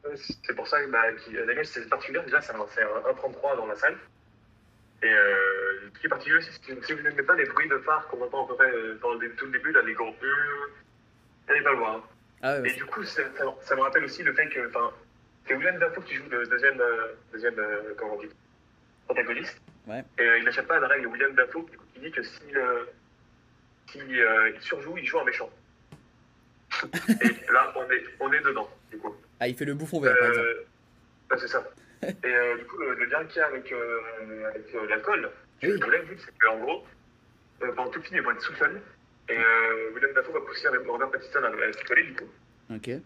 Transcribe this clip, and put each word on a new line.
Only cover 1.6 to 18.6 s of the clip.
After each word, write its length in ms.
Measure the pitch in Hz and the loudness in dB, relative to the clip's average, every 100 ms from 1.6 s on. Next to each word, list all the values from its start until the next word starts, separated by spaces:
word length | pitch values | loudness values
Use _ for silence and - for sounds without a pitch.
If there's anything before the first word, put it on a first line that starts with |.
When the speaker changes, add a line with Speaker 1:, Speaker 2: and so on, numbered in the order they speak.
| 117 | -4
Speaker 1:
c'est 200 | 123 113 | -6 -2
particulier. 320 | 127 135 139 131 | -2 -2 -6 2
Déjà, 160 | - | 0
c'est 120 | - 110 | 0 -8
un, 100 | 104 | -6
c'est 80 | - | -2
un 280 | 107 107 131 | 0 0 0
un 40 | |
trente-trois 420 | 127 131 - 139 131 | 0 -4 -2 -2 0
dans 120 | 107 | -2
la 80 | 104 | 0
salle. 200 | - - - _ _ _ _ _ _ _ _ _ | 0 0 -14 _ _ _ _ _ _ _ _ _
Et, 40 | - | 4
euh, 840 | - 101 95 95 95 95 98 - | 6 6 6 4 2 -2 -4 -8
ce 60 | - | -6
qui 80 | - | -2
est 20 | |
particulier 300 | - 147 - | -2 4 4
aussi, 100 | - | 2
c'est 240 | - - 131 | -14 -12 -10
que 80 | |
si 100 | - | -6
vous 100 | 151 | -2
n'aimez 180 | - 143 | -2 0
pas 140 | 135 - | 2 4
les 100 | 143 | 4
bruits 240 | - 156 | 2 2
de 80 | 135 | 0
phare 280 | - 151 - | 2 0 -2
qu'on 160 | 123 | -6
entend 220 | 123 135 127 | -4 -4 -4
à 20 | |
peu 80 | 127 | 4
près, 160 | 131 | 4
euh, 260 | 120 110 110 | 4 -4 -4
dans 100 | 120 | -4
le 60 | 117 | -2
dé-, 160 | 117 - | -6 -6
tout 100 | 135 | -4
le 60 | |
début, 200 | 123 151 | -2 4
là, 120 | 160 | 4
les 100 | - | 4
gros, 140 | - 113 113 | -2 -6 -4
euh, 440 | 131 147 151 143 143 - _ _ _ _ _ _ - | -2 0 -2 -4 -8 -14 _ _ _ _ _ _ 0
allez 140 | 156 | 2
pas 100 | 143 | 4
le 40 | 127 | 2
voir, 180 | 110 110 | 0 -4
hein. 60 | - _ _ _ | -10 _ _ _
Speaker 2:
Ah 120 | 131 143 | -2 0
ouais, 60 | |
ouais, 60 | 123 | -2
Speaker 1:
Et 40 | |
Speaker 2:
c'est 60 | - | -4
Speaker 1:
du 80 | - | -6
coup, 180 | 220 | -8
ça, 180 | 190 - 135 - | -6 -4 -4 -2
ça, 80 | 135 - | -4 -4
ça 140 | - 135 | -2 2
me 60 | |
rappelle 220 | 131 143 139 | 2 2 -2
aussi 180 | - | -2
le 100 | - | 0
fait 160 | - - | 2 0
que, 180 | - - | -2 -4
enfin, 220 | 120 117 - - _ _ _ - | -2 -2 -4 -20 _ _ _ -4
c'est 60 | - | 0
Willem 220 | 180 175 | 0 2
Dafoe 260 | 170 170 | 0 -2
qui 120 | - - | -8 -10
joue 120 | 135 | -6
le 160 | 127 117 | -4 0
deuxième, 320 | 120 139 127 | 4 4 4
euh, 260 | 120 113 110 113 _ | 2 2 -4 -10 _
deuxième, 280 | 113 117 110 | -4 -4 -2
euh, 340 | 107 104 107 104 | -4 -4 -6 -8
comment 160 | 107 104 | -6 -6
on 60 | |
dit, 80 | 107 - _ _ | -10 -18 _ _